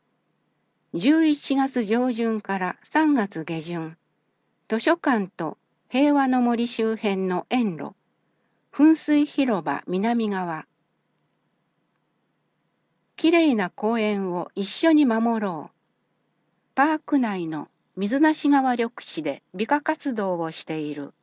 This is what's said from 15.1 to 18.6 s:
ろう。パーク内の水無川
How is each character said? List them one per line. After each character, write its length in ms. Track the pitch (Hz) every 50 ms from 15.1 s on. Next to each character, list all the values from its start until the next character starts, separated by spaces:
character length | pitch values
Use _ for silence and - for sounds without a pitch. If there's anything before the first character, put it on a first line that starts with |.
| 220 226 226 233 226 220 208
ろ 260 | 196 170 151 - -
う。 60 | _ _ _ _ _ _ _ _ _ _ _ _ _ _ _ _ _ _ _ _ -
パ 100 | - 277 311 311
ー 40 | 311
ク 180 | - - 302 277
内 300 | 247 220 196 185 170 160
の 200 | 160 151 147 - _ _ _ _ -
水 220 | 185 196 202 247 277
無 140 | 311 311 311
川 380 | - - 285 285 269